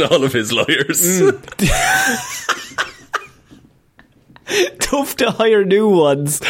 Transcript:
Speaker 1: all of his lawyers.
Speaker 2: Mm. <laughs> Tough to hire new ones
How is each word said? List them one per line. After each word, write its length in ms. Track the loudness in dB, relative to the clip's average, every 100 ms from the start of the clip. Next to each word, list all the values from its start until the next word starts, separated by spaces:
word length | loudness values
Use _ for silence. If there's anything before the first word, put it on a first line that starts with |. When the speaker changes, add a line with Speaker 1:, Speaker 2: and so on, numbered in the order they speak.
Speaker 1:
all 240 | 2 2
of 80 | 0
his 200 | -2 -2
lawyers. 680 | -2 -2 -2 -2 -2 0 2
Speaker 2:
Mm. 1300 | 2 0 -8 -2 0 2 0 0 0 -4 -8 -12 -8 -8 -8 -10
<laughs> 2000 | -10 -12 -12 -12 -12 _ _ -20 _ _ _ _ -20 _ _ -20 -6 -2 -2 -2
Tough 360 | -4 -2 -2 -2
to 140 | -2
hire 340 | 2 2 4
new 240 | 4 2 4
ones 560 | 4 4 2 -2 -4 -2